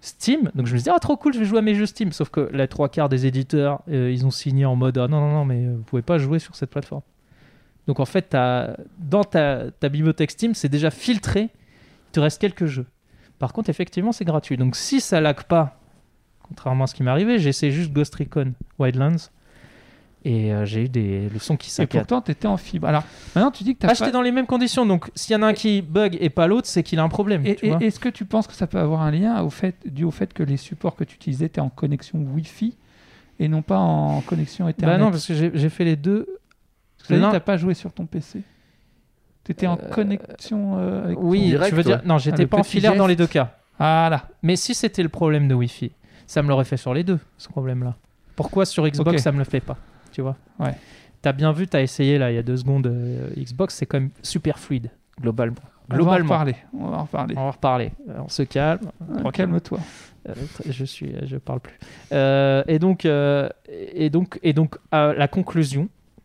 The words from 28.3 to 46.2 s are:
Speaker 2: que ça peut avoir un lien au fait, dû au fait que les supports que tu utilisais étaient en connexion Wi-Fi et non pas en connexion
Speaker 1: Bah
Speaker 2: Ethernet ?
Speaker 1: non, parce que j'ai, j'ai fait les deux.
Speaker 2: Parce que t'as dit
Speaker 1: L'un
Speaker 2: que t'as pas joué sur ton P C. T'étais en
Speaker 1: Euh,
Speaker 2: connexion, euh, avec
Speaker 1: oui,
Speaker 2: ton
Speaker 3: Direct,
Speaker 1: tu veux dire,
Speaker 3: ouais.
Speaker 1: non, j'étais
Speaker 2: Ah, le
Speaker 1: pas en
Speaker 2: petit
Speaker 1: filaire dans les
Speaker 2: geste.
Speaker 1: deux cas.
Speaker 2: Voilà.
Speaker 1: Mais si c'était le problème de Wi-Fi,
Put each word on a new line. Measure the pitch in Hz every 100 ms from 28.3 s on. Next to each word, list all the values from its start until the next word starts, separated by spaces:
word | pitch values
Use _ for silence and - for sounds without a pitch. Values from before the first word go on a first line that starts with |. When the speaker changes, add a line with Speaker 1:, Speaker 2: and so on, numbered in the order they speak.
| 220 -
Speaker 2:
que |
ça | - 175
peut | 190
avoir | 156 160
un | 156
lien | 156 214 226
au | 160
fait, | - 185 180 -
dû | 139
au | 175
fait | - 190
que | -
les | 147 139
supports | - 165 175
que | -
tu | 156 -
utilisais | - 131 160
étaient | -
en | 135
connexion | - 147 139 - 160
Wi-Fi | 139 147 156 - 220 - _ _ _ - _ -
et | 156
non | 156
pas | 151 190
en | 175 156 147 147
connexion | - 165 151 - 170
Speaker 1:
Bah |
Speaker 2:
Ethernet ? | - 160 180
Speaker 1:
non, | 214
parce | 170 -
que |
j'ai, | 156 170
j'ai | 165 151
fait | -
les | 170 156
deux. | 160 208 381 381 _ _ _ _ _ _
Speaker 2:
Parce | -
que |
t'as |
dit | 180
Speaker 1:
L'un | 202
Speaker 2:
que | 190
t'as |
pas | - 185
joué | 180
sur | 175 175
ton | -
P | 165 170
C. | - 196 196 _ _ _ _ _ _ _ _ _
T'étais | - 170 185
en | 170
Speaker 1:
Euh, | -
Speaker 2:
connexion, | - 202 202 - - - 214 202 190
euh, | 185 190 175
avec | 180
Speaker 1:
oui, | 175 196
Speaker 2:
ton | 185
Speaker 3:
Direct, | 143 190
Speaker 1:
tu | 160
veux |
dire, | 165 123
Speaker 3:
ouais. | 175
Speaker 1:
non, | 156
j'étais | 139 151
Speaker 2:
Ah, |
le | 143
Speaker 1:
pas | 202
en |
Speaker 2:
petit | 196
Speaker 1:
filaire | 208 214
dans | 196 190
les |
Speaker 2:
geste. | 175
Speaker 1:
deux | 170
cas. | 151 120 - _ -
Speaker 2:
Voilà. | 151 160 165 147 - -
Speaker 1:
Mais | 165 185
si | -
c'était | 247 220 -
le | 165
problème | - 165 151 143
de |
Wi-Fi, | 127 120 - 120 _ _ -